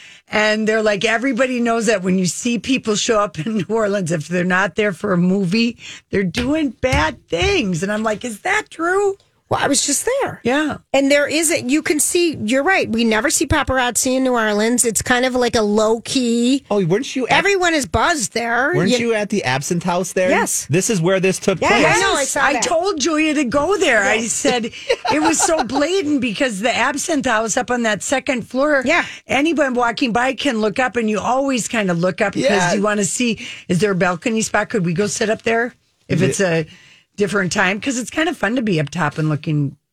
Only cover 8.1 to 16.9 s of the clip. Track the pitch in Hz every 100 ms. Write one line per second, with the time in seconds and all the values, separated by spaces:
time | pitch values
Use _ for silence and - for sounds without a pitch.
8.1 | 220 247 208 359 381 302 - 330 381 403
9.1 | 392 _ _ - - - 285 - 277 -
10.1 | 539 427 - 233 277 311 - _ 269 277
11.1 | 285 294 285 311 330 247 294 - 311 -
12.1 | 359 349 277 214 262 285 381 208 226 233
13.1 | 214 269 - 302 311 269 262 247 226 262
14.1 | 254 262 240 220 208 220 240 240 214 -
15.1 | 247 254 254 240 240 208 208 214 226 -
16.1 | 269 240 233 240 269 - 208 175